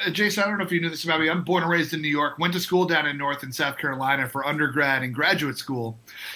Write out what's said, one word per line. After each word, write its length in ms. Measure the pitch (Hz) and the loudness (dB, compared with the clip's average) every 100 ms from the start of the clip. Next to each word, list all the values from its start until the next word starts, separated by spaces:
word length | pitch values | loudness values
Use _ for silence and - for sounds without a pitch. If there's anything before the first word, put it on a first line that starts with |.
uh, 60 | 202 | -2
Jason, 320 | 160 208 208 | 0 0 2
I 40 | 202 | 0
don't 120 | 208 | 0
know 60 | |
if 80 | 185 | 0
you 80 | 175 | 0
knew 100 | 165 | 0
this 140 | 151 | -4
about 160 | 170 160 | 0 2
me. 100 | 160 | 2
I'm 140 | 175 | 0
born 180 | 156 180 | 2 2
and 80 | 165 | 4
raised 240 | 170 156 | 2 2
in 80 | 160 | -2
New 60 | 151 | 0
York, 300 | 147 147 147 | 2 0 0
went 140 | 175 | 0
to 60 | 175 | 0
school 240 | - 180 180 | 2 2 4
down 200 | 160 147 | 2 2
in 100 | 143 | 0
North 260 | 143 139 | -2 -4
and 120 | 135 | -6
South 240 | 123 143 135 | -2 -2 -2
Carolina 500 | 147 131 131 135 127 | -4 -2 0 0 0
for 160 | 139 135 | -4 -2
undergrad 560 | 151 147 135 139 135 | 0 0 2 2 2
and 120 | 127 | 0
graduate 420 | 123 160 180 143 - | 0 2 2 0 -4
school. 420 | - 131 113 110 - - - | -6 -4 -4 -8 -16 -16 -12